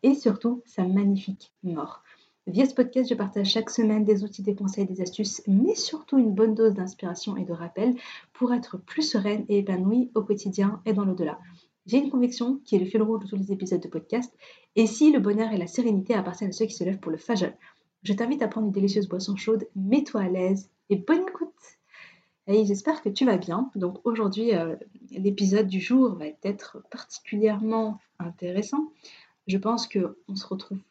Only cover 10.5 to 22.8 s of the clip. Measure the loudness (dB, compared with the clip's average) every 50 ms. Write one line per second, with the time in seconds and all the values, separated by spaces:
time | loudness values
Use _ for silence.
10.5 | -2 0 0 0 0 -2 -2 -2 0 0 2 0 0 -2 -2 -4 -6 -8 -16 -20
11.5 | -20 -20 _ _ _ _ _ 0 2 2 2 2 2 2 2 2 0 -2 -2 -2
12.5 | -2 -4 -2 0 2 2 2 2 2 2 2 2 0 -4 -4 -6 -4 -4 -2 -4
13.5 | -4 -4 -4 -2 -2 -2 -4 -4 -10 -10 -8 _ -4 -4 -4 -6 _ _ -20 -20
14.5 | -20 _ _ _ _ 2 2 2 4 6 6 6 8 6 4 2 2 0 0 0
15.5 | -2 -4 -4 -4 -2 0 2 2 2 2 2 0 0 0 0 -4 -6 -6 -6 -6
16.5 | -2 -2 -4 -4 -2 -4 -2 -2 -2 -4 -4 -6 -6 -6 -4 -2 -2 0 0 -2
17.5 | -4 _ -20 -20 _ _ _ _ _ _ _ -2 -2 0 0 -2 0 -2 -2 -2
18.5 | -2 -2 -2 -2 0 2 2 2 2 0 -2 -2 -4 -6 -4 -4 -6 -4 0 0
19.5 | 0 0 0 -6 _ -6 0 2 2 2 2 0 -2 -2 -2 0 0 0 0 0
20.5 | 0 0 -2 _ _ _ _ _ -2 -2 2 2 2 2 2 -2 -6 -8 -10 -10
21.5 | _ _ _ -20 _ _ _ _ _ -20 -20 -20 -20 _ _ _ _ _ _ 2
22.5 | 2 4 4 4 0 0